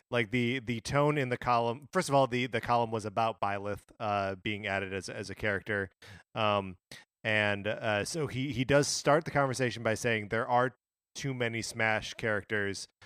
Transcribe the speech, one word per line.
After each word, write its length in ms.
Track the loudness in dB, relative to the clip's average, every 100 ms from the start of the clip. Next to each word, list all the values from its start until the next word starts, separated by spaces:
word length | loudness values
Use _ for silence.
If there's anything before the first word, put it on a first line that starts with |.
| -2
like, 220 | 0 2
the, 280 | 2 0 0
the 200 | -4 -6
tone 380 | 0 2 2 2
in 120 | -2
the 80 | -2
column, 500 | 2 2 2 -2 -4
first 160 | -2 2
of 60 | 4
all, 100 | 4
the, 200 | 2 0
the 120 | -2
column 320 | 2 2 2
was 140 | -2 -2
about 340 | 0 0 0
Byleth, 440 | -2 -2 -4 -6 -10 -8
uh, 360 | -2 0 -2 -4
being 240 | -4 -4 -2
added 280 | -2 -2
as, 160 | -6 -6
as 200 | -8 -10
a 60 | -4
character. 540 | -2 -2 -2 -4 -4 _ -20 -20 _
Um, 420 | -2 2 2 -2 -10 -18 -20 -20 _
and, 440 | 0 2 2 2 -2
uh, 360 | -2 0 0
so 220 | 0 -4 -4
he, 260 | -4 -4
he 140 | -2 2
does 220 | 4 4
start 380 | 0 4 4 2
the 60 |
conversation 520 | 0 0 0 -2 0
by 100 | -2
saying 360 | 0 0 0 0
there 180 | -2 2
are 260 | 2 2 -2 _ _ _
too 220 | -8 -6 -2
many 260 | -2 -2
Smash 540 | -4 0 2 0 -2 -4
characters, 720 | -2 -2 -2 -2 -2 -4 -10 _